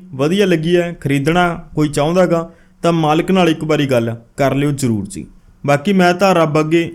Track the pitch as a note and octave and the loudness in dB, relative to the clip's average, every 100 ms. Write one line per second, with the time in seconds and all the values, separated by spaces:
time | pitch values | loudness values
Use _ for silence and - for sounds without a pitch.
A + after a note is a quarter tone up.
0 | - C3 D3 G3 G3 E3+ D#3+ F3 E3+ E3 | -10 -4 -2 0 2 0 2 0 0 -6
1 | C#3 C#3 C#3 F3 F3 E3+ - - D3 D3 | -4 -2 0 0 0 -2 -8 -4 -2 0
2 | D3 F3+ F3+ E3 E3+ - _ _ E3+ E3+ | 0 2 2 0 -4 -12 _ _ -2 0
3 | D#3 D#3 F3 F#3+ E3+ D#3 D#3 D3+ C#3 A#2+ | 2 0 0 2 2 0 -2 -2 0 0
4 | A2+ A2+ - - C3+ C3+ D3 C#3+ B2 G#2+ | -2 -6 -12 -4 -2 0 -2 -2 -2 -2
5 | F#2+ D#2+ - - - _ C#3+ C#3+ G#3 F#3+ | -6 -12 -16 -20 -20 _ -2 0 2 2
6 | F3 F3+ G3 F3 D#3+ D3+ D#3 E3+ E3 | 2 2 2 2 2 0 0 0 -2